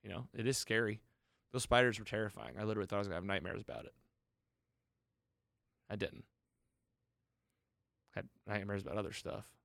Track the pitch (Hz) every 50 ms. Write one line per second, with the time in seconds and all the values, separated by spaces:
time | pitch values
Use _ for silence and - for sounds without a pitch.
0 | - 107 90 90 127 - - 113 113 123 135 - - - 110 113 117 107 107 110
1 | - _ _ _ _ _ _ _ _ _ - 120 - - 120 120 127 123 110 107
2 | 107 - - 107 110 104 - 104 - 60 64 - 107 107 110 107 98 90 104 101
3 | 104 98 85 87 90 98 98 95 - 87 - 101 110 - - - - - _ _
4 | _ _ _ _ _ _ _ _ _ _ _ _ _ _ _ _ _ _ _ _
5 | _ _ _ _ _ _ _ _ _ _ _ _ _ _ _ _ _ - 104 104
6 | 98 - - - - _ _ _ _ _ _ _ _ _ _ _ _ _ _ _
7 | _ _ _ _ _ _ _ _ _ _ _ _ _ _ _ _ _ _ _ _
8 | _ _ - - - - _ _ _ 104 104 104 98 101 101 98 98 - - 107
9 | 101 - - - - - - 107 110 - - _